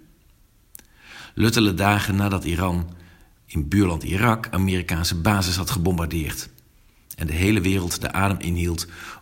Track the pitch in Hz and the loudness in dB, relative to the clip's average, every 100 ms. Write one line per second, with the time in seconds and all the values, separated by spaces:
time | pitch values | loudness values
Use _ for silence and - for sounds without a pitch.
0 | - _ _ _ _ _ _ - - _ | -20 _ _ _ _ _ _ -20 -20 _
1 | - - - - 107 120 104 92 98 104 | -20 -20 -10 0 2 4 4 4 4 2
2 | 98 98 101 95 80 85 92 87 85 - | 2 0 0 0 -2 0 0 0 -4 -8
3 | - - - _ - 82 73 98 95 80 | -20 -20 -20 _ -8 -6 0 2 2 0
4 | - 92 117 110 - 92 95 92 87 82 | -2 0 2 2 -2 0 0 0 -2 -2
5 | 87 87 87 101 90 90 85 - 85 90 | -2 0 2 2 0 -2 -2 0 0 0
6 | 82 82 71 65 - - _ _ _ _ | 0 -2 -4 -6 -12 -18 _ _ _ _
7 | - - 82 76 95 107 90 95 87 - | -18 -6 -4 0 2 4 2 0 0 -4
8 | - - 98 95 87 87 85 85 - - | -4 0 0 0 -2 0 0 -2 -6 -12
9 | - - | -18 -12